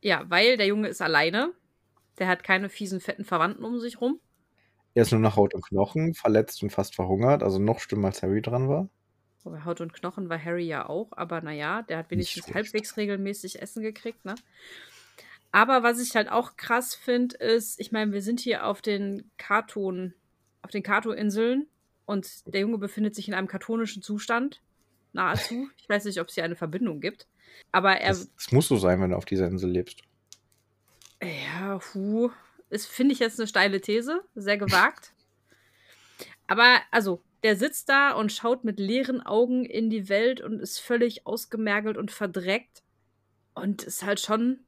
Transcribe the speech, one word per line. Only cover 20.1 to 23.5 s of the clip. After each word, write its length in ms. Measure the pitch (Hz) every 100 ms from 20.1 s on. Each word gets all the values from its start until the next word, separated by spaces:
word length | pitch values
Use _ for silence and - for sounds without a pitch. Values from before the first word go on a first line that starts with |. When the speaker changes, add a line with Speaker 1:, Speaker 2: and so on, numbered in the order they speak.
| 180 _ _ _ _
Speaker 1:
auf 80 | -
den 140 | 208
Kato-Inseln 840 | 196 202 233 - 208 202 233 262 302 _ _ _
und 240 | - 202 185 - -
der 80 | 196
Junge 160 | 208 220
befindet 360 | 196 208 214
sich 140 | 208 196
in 60 |
einem 140 | 190
katonischen 540 | 190